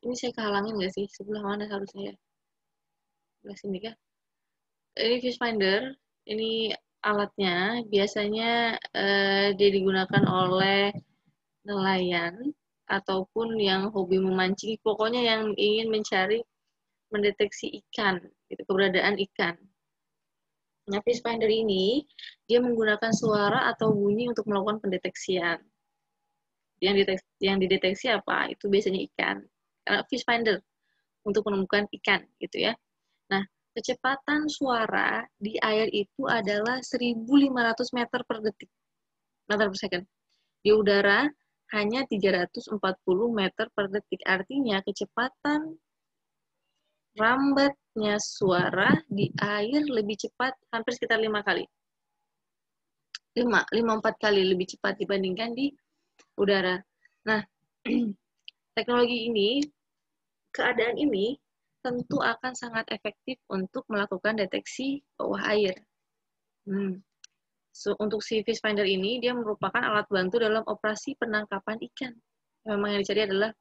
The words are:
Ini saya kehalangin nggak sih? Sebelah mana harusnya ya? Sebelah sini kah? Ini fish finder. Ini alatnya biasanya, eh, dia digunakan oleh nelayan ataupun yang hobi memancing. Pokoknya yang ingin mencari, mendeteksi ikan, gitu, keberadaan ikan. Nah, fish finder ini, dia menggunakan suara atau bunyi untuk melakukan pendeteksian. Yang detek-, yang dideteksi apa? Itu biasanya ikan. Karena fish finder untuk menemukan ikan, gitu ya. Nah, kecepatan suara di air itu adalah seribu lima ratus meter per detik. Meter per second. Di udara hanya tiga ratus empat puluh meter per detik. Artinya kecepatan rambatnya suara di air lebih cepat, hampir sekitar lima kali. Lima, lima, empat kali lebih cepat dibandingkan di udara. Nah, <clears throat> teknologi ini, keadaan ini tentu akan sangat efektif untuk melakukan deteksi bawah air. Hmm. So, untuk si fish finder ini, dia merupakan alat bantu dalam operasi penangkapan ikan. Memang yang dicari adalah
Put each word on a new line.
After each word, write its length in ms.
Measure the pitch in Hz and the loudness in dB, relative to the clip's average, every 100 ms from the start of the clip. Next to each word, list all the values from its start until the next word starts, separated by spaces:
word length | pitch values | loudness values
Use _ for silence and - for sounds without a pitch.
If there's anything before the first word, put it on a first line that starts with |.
| 233 | -6
Ini 80 | 247 | -6
saya 160 | 247 | -6
kehalangin 480 | 240 214 202 208 214 | -4 -2 -2 -2 -2
nggak 140 | 185 190 | -4 -4
sih? 100 | 202 | -8
Sebelah 320 | - 196 214 | -10 -10 -6
mana 240 | 202 208 208 | -4 -6 -4
harusnya 460 | 202 196 196 202 | -6 -8 -10 -14
ya? 20 | 196 _ _ _ _ _ _ _ _ _ _ _ _ | -14 _ _ _ _ _ _ _ _ _ _ _ _
Sebelah 220 | 208 202 | -18 -14
sini 180 | 208 185 | -10 -8
kah? 120 | 220 220 _ _ _ _ _ _ _ _ _ - | -10 -16 _ _ _ _ _ _ _ _ _ -2
Ini 200 | 226 247 | 0 2
fish 160 | 247 240 | 0 -2
finder. 560 | 240 220 190 202 262 269 _ _ | -2 2 2 2 -2 -12 _ _
Ini 480 | - 214 220 226 220 - _ _ | -10 -6 -2 -2 -4 -6 _ _
alatnya 800 | - 208 202 - 196 175 190 240 220 | -2 0 -2 0 0 2 0 -2 0
biasanya, 880 | 202 202 214 208 214 226 233 233 226 - - | 2 2 0 -2 0 0 2 0 -2 -6 -2
eh, 560 | 196 202 196 196 202 196 | 2 4 4 4 2 6
dia 100 | 202 | 4
digunakan 540 | 196 190 190 185 202 | 6 2 2 4 4
oleh 720 | - 185 185 185 190 196 202 - _ _ _ _ _ _ 202 | 4 4 2 4 4 4 2 -2 _ _ _ _ _ _ -6
nelayan 880 | 202 190 190 180 175 170 185 269 - _ _ - | -2 2 2 2 0 -2 -4 -8 -8 _ _ -4
ataupun 720 | 196 - 190 190 - 226 220 | -4 0 -2 -2 -4 -4 0
yang 320 | 202 190 196 | 2 2 0
hobi 240 | 208 180 185 | -2 0 2
memancing. 640 | 190 185 185 202 208 220 | 2 2 0 -2 -4 -4
Pokoknya 400 | - 208 220 247 | -2 0 0 2
yang 320 | 233 220 220 196 | 2 2 0 0
ingin 320 | 208 214 226 | 2 2 0
mencari, 480 | 220 214 196 185 226 - _ _ _ _ _ _ | -2 0 0 2 0 -2 _ _ _ _ _ _
mendeteksi 720 | 214 202 196 202 - - 208 | 0 0 2 -2 -2 -12 -12
ikan, 400 | _ - 208 180 180 _ _ | _ -2 0 0 -6 _ _
gitu, 160 | - | -14
keberadaan 560 | - 190 196 185 190 202 196 | -2 2 4 4 2 0 -4
ikan. 320 | - 180 170 - _ _ _ _ _ _ _ _ _ _ _ - | -2 -4 -4 -16 _ _ _ _ _ _ _ _ _ _ _ -6
Nah, 160 | 196 | -4
fish 160 | 208 240 | 0 -2
finder 320 | 233 233 220 | -2 0 2
ini, 560 | 220 220 190 190 269 - - - - _ | 2 2 2 2 0 -4 -18 -20 -20 _
dia 160 | 233 | 2
menggunakan 480 | 247 233 214 208 226 | 4 2 2 2 0
suara 560 | 214 226 208 202 233 240 226 | 0 2 2 2 2 0 0
atau 160 | 220 | 2
bunyi 400 | 208 202 208 247 | 2 2 0 -2
untuk 160 | 226 208 | -4 -2
melakukan 320 | 202 196 214 | 0 0 -2
pendeteksian. 800 | 208 185 185 - - 185 170 170 _ _ _ _ _ _ _ _ _ _ _ _ | -2 -4 -4 -8 -4 -2 0 -4 _ _ _ _ _ _ _ _ _ _ _ _
Yang 160 | 185 202 | 0 2
detek-, 280 | 196 190 _ _ | 2 0 _ _
yang 140 | 190 196 | 0 2
dideteksi 480 | 185 190 190 196 262 | 2 2 2 -2 -2
apa? 400 | 214 - - - - | -2 0 -2 -2 -4
Itu 160 | 208 | 2
biasanya 320 | 196 202 185 - | 2 2 -2 -4
ikan. 320 | - 190 196 208 _ _ _ | -4 -2 -2 -8 _ _ _
Karena 200 | - 208 254 | -4 -2 -2
fish 160 | 247 | -4
finder 400 | - 233 226 190 _ _ _ _ _ _ - | -2 0 2 0 _ _ _ _ _ _ -2
untuk 160 | 208 | -2
menemukan 480 | 208 196 190 208 208 | 0 -2 2 0 0
ikan, 320 | - - 190 - _ | -4 0 0 -2 _
gitu 320 | - - - | -10 -2 -2
ya. 20 | 233 _ _ _ _ _ | -2 _ _ _ _ _
Nah, 160 | 196 196 _ _ - | -4 -4 _ _ -10
kecepatan 720 | - 247 254 277 - 302 302 | -6 -4 -2 -4 -2 -2 -2
suara 800 | 285 269 233 220 196 196 220 233 _ | -4 -2 0 0 0 0 -2 -6 _
di 240 | 208 220 | -6 -2
air 320 | 220 214 220 | 0 2 0
itu 320 | 208 202 - | -2 -4 -6
adalah 560 | 262 233 196 208 220 254 | -2 0 0 -2 -2 -4
seribu 560 | 247 247 240 226 226 285 | -4 -4 -2 -4 2 4
lima 320 | 277 247 233 | 4 2 0
ratus 240 | 226 247 | 0 -2
meter 320 | 247 240 254 | -2 -2 -4
per 160 | - 226 | -6 -4
detik. 320 | 214 - - _ _ _ _ _ _ _ _ | -4 -6 -20 _ _ _ _ _ _ _ _
Meter 160 | 202 208 | 0 0
per 120 | 190 | -2
second. 240 | 202 180 190 _ _ _ _ _ | -4 -6 -6 _ _ _ _ _
Di 80 | 214 | 4
udara 560 | 214 202 202 202 202 294 - _ _ _ 214 | 6 6 4 6 4 2 -4 _ _ _ -2
hanya 320 | 208 240 269 | -2 -2 -2
tiga 240 | 208 190 | 0 2
ratus 400 | 185 175 - - | 2 -2 -6 -8
empat 240 | 208 190 185 | -4 -2 -2
puluh 240 | - 185 240 | 0 2 2
meter 400 | 226 190 - 226 - | 0 -2 -2 -6 -2
per 160 | 196 | -4
detik. 320 | 202 - 190 | -4 -6 -8
Artinya 560 | - 185 190 277 254 196 196 | -2 -2 -2 -2 0 0 -2
kecepatan 880 | 196 202 - 254 _ 294 302 320 320 _ _ _ _ _ _ _ _ _ _ _ _ _ 208 | -6 -6 -4 -4 _ -2 -2 -4 -12 _ _ _ _ _ _ _ _ _ _ _ _ _ 0
rambatnya 1040 | 220 254 277 277 285 - _ - 214 208 | 2 4 4 4 4 2 _ -4 0 0
suara 720 | - - 196 175 180 185 220 269 - | -2 0 2 4 2 2 4 4 2
di 240 | 196 - - | -2 -2 -2
air 400 | 202 208 214 285 294 | -2 -2 0 0 0
lebih 260 | 240 208 208 | -2 -2 -4
cepat, 320 | 220 _ 254 - _ | -8 _ -4 -4 _
hampir 240 | 226 226 | -6 -6
sekitar 240 | 240 233 220 | -6 0 0
lima 240 | 220 208 | 2 0
kali. 240 | 202 175 - _ _ _ _ _ _ _ _ _ _ _ _ _ _ - _ | 0 -2 -2 _ _ _ _ _ _ _ _ _ _ _ _ _ _ -18 _
Lima, 320 | - 240 190 - | -2 2 2 2
lima, 240 | 220 233 220 | 0 2 0
empat 240 | 220 214 | -2 0
kali 240 | 214 202 190 | 2 4 4
lebih 320 | 185 185 - | 2 -2 -4
cepat 240 | 196 196 | -4 -4
dibandingkan 560 | 190 196 190 185 233 240 | -2 -2 -2 -4 -6 -2
di 160 | 277 - _ _ _ _ _ - | -4 -4 _ _ _ _ _ -2
udara. 400 | 202 196 180 185 - _ _ _ - | 2 2 2 -2 -6 _ _ _ -2
Nah, 160 | 214 208 _ _ _ | -2 -2 _ _ _
<clears throat> 960 | 233 240 226 196 _ _ - _ _ - | -2 0 0 -4 _ _ -20 _ _ -6
teknologi 560 | 220 240 240 240 226 | 0 2 2 2 -2
ini, 320 | 220 202 277 294 _ _ _ _ _ _ _ _ | 2 2 2 -2 _ _ _ _ _ _ _ _
keadaan 400 | - 247 233 226 233 | -4 -2 0 0 0
ini 400 | 294 202 208 285 _ _ _ _ | 0 0 -2 -4 _ _ _ _
tentu 400 | 254 247 240 285 | -6 -6 -4 -2
akan 320 | 226 226 254 | 0 -2 -8
sangat 320 | 247 240 226 - | -10 -8 -8 -6
efektif 480 | 220 208 - - 254 _ | -6 -8 -8 -10 -10 _
untuk 320 | 196 185 - - | -6 -4 -8 -4
melakukan 480 | 208 202 185 208 220 | -4 -2 -2 -2 0
deteksi 640 | 190 202 - - 269 277 _ _ | -2 -4 -8 -8 -6 -6 _ _
bawah 240 | - 196 - | -4 -2 0
air. 240 | 214 196 185 _ _ _ _ _ _ _ _ 202 | 2 2 -2 _ _ _ _ _ _ _ _ -6
Hmm. 320 | 196 196 185 _ _ - _ _ _ _ | -4 -2 -6 _ _ -20 _ _ _ _
So, 240 | - - 202 | -8 -4 -2
untuk 240 | 214 214 | -2 -4
si 240 | - 220 208 | -2 -4 -2
fish 160 | 214 | -2
finder 240 | 220 208 196 | -2 0 0
ini, 320 | 190 190 247 | 0 0 -2
dia 120 | 240 247 | -2 -2
merupakan 440 | 220 208 190 233 | -4 -4 -4 -2
alat 240 | 240 214 208 | 0 -2 0
bantu 280 | 196 185 233 | 0 0 0
dalam 240 | 220 220 - | 2 0 -2
operasi 520 | 214 214 208 - 277 | -4 -4 -4 -8 -8
penangkapan 600 | 233 214 208 196 - 220 247 | -4 -4 -4 -8 -8 -8 -10
ikan. 200 | - 254 233 _ _ _ _ 220 | -10 -12 -12 _ _ _ _ -6
Memang 280 | 202 208 | -2 0
yang 80 | 202 196 | -2 0
dicari 200 | 202 214 | 0 0
adalah 240 | 196 214 - | 0 -2 -4